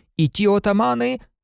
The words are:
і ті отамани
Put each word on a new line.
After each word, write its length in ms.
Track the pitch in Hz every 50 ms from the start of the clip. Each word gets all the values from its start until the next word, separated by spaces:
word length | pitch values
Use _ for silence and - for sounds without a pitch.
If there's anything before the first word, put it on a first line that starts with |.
| _ _ _
і 120 | - 160 135
ті 200 | - - 208 202
отамани 720 | 202 202 - 208 196 202 226 247 240 233 240 247 262 247 - _ _ _